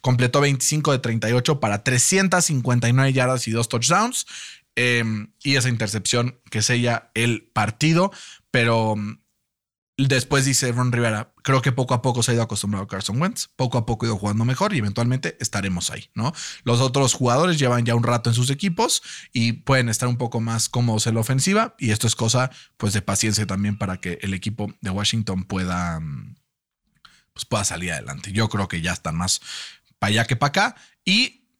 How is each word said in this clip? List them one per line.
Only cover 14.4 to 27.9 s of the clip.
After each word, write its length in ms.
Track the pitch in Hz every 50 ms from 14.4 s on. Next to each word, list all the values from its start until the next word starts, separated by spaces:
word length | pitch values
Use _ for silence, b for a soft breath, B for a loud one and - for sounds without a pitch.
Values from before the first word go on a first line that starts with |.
| 113
mejor 300 | 123 131 - 190 214 214
y 40 | 135
eventualmente 580 | 104 101 101 120 117 123 127 131 - 170 - _
estaremos 540 | - - - 104 98 98 90 87 - -
ahí", 180 | - - - _ _
¿no? 160 | 110 110 147 160 B B B B B B
Los 160 | 120 120 120
otros 340 | 131 127 123 139 139 123 -
jugadores 460 | - 131 120 120 139 170 185 165 147
llevan 240 | 135 123 120 120 117
ya 100 | 120 120
un 80 | 117
rato 260 | 113 117 123 120 - 117
en 60 | 113
sus 160 | 120 123 127
equipos 500 | 139 143 - 196 170 - 226 - - - B B B B B B
y 200 | _ 117 117 117
pueden 360 | 113 - - - 135 131 123 117
estar 200 | 107 - 127 123
un 80 | 123
poco 240 | 120 127 113 - 117
más 280 | 113 117 113 113 - -
cómodos 380 | - 123 120 117 110 104 -
en 80 | 117 110
la 60 | 113
ofensiva 560 | 110 - 131 135 127 185 196 214 226 226 _ _
y 140 | - 113
esto 160 | 104 104 - 113
es 80 | -
cosa, 340 | - 113 113 - 127 127 131 B B B B B
pues, 160 | _ - 104 98
de 80 | 104
paciencia 440 | - - 98 - - 110 104 104 110
también 320 | 92 95 98 101 104 101 101
para 200 | 104 92 92 92
que 180 | - 92 87 -
el 120 | - 98 95
equipo 400 | 90 - 110 107 - 104 104 - _
de 100 | - 95
Washington 540 | 92 98 101 - - 113 104 - 95 92 92
pueda, 560 | - 98 92 92 90 90 87 87 87 82 80
mm, 340 | 80 76 71 62 52 - - _ _ _ _ _ _ _ _ _ _ _ _ _ b b b b b b
pues, 120 | _ - -
pueda 160 | _ - 107 98
salir 280 | - 85 82 90 90